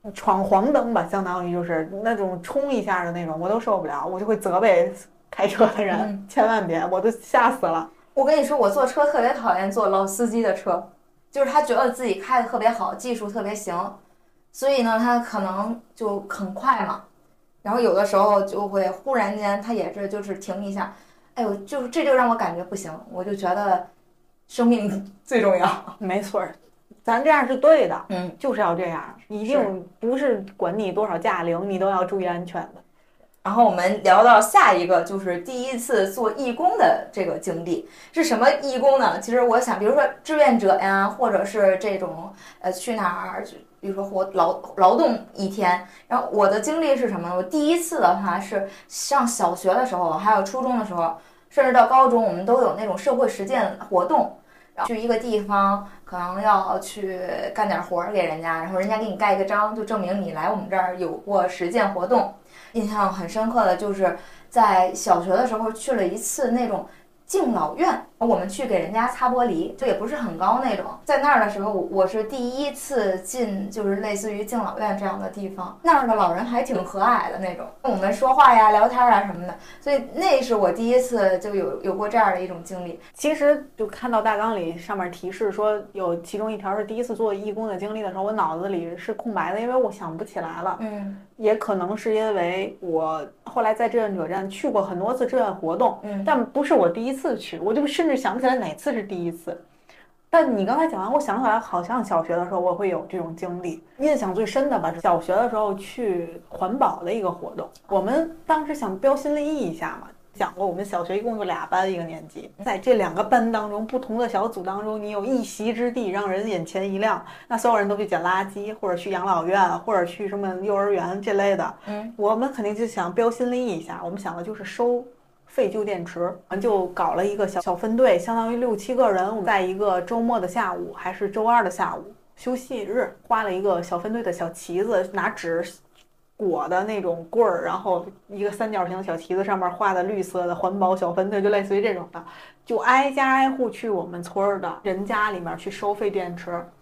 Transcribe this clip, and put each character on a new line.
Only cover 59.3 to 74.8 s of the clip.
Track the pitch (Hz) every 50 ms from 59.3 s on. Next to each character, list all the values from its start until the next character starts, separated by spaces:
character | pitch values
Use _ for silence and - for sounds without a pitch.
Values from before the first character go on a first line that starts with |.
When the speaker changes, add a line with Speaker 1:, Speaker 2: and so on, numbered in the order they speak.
Speaker 2:
一 | 190 196
个 | 190
章， | 190 214 208 214 214 226
就 | 226 208
证 | 208 226 208
明 | 185 175 196 202
你 | 185 165
来 | 156 156 160 185
我 | 208
们 | 196 196 180
这 | 190
儿 | 190 185 180 185
有 | 180 180 165
过 | 160 - - 202 202 185 180 180
实 | - - 175 170
践 | - 240 208 196 196
活 | 180 180
动。 | 185 247 226 - - - - _ - - - - -
印 | - 233 208
象 | 202 214 208 196 190
很 | 190 190 175
深 | 165 - 214 220 233
刻 | 240 240 214
的 | 185 180
就 | 202 208 208 196
是 | 196 190 175 175 - - - - - - -
在 | - 240 196 202 190 185 185 185 175
小 | - - 208 180 170
学 | 175 190
的 | 185 220 247
时 | 233 220
候 | 214 226 220
去 | 220 - - 277 254
了 | 214 190
一 | 175 -
次 | 226 - - - - 277 226
那 | 233 247 240 214
种 | 202 170 - - - - _ _ _ _ _
敬 | - - 392 339 254 226
老 | 180 208 - -
院， | - 339 381 - - - - _ _
我 | 226 233 202
们 | 175 180 196
去 | - - 269
给 | - 202 175
人 | 170 175
家 | 208 226 240 247
擦 | 247 - 247 247
玻 | 240 247 240
璃， | 220 180 160 185 - -
就 | - 269
也 | 240 190
不 | 190 208
是 | 233 302
很 | 269 233 185 165 160
高 | 185 202 226 254
那 | 269 247 202
种。 | 190 - - - - -
在 | - 285 269
那 | 277 294
儿 | 277 233
的 | 214 202
时 | 202 202
候， | 196 220
我 | 202 185 170 - 185 190 185
是 | 185 208 220 214
第 | - 277 262 240 247 254 269
一 | 294 285
次 | 277 - - - 277 240 202 196 185 185
进， | - - - 254 240 208 196 196 202 202
就 | - 220 208
是 | 196 196
类 | 196 220 214 208
似 | 196 202 214
于 | 208 202 214
敬 | 208 247 233
老 | 208 180 -
院 | -